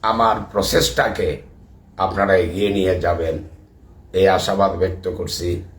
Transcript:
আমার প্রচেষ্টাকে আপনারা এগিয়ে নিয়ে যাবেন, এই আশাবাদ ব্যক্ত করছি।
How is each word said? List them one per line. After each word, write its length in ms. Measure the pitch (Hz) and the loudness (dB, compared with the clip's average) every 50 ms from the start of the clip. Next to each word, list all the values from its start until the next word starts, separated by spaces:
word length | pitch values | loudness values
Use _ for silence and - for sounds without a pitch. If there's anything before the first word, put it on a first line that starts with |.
| - 110 | 0 0
আমার 240 | 113 117 117 113 107 104 104 - | 2 4 2 2 2 0 -4 -4
প্রচেষ্টাকে 760 | - 104 95 - - 131 143 - - - 131 110 95 - 98 80 71 - - - - - - - - - - - - - 95 | -2 -2 0 2 2 2 2 2 0 0 0 0 0 -2 -2 -2 -4 -6 -12 -20 -20 -20 -20 -20 -20 -20 -20 -20 -4 -2 -2
আপনারা 280 | 92 90 98 101 98 95 92 85 | -2 0 0 2 4 4 4 4
এগিয়ে 260 | 82 82 95 104 101 98 | 0 -2 -2 0 0 2
নিয়ে 180 | 98 95 92 90 87 87 | 2 2 2 2 2 0
যাবেন, 300 | 85 85 82 82 80 71 - - - - - - _ _ - - - - - - - - 92 | 0 0 0 -2 -4 -4 -4 -8 -12 -20 -20 -20 _ _ -20 -20 -20 -20 -20 -20 -6 0 2
এই 80 | 95 95 92 | 4 4 4
আশাবাদ 340 | 90 - - 98 98 98 95 87 85 | 2 0 -2 0 2 2 0 2 0
ব্যক্ত 240 | 92 92 90 - - 92 82 | -2 -2 -2 -6 -6 -8 -6
করছি। 320 | - 82 - - - 87 87 87 87 - - - | -6 -8 -8 -8 -6 -4 -4 -6 -6 -8 -14 -20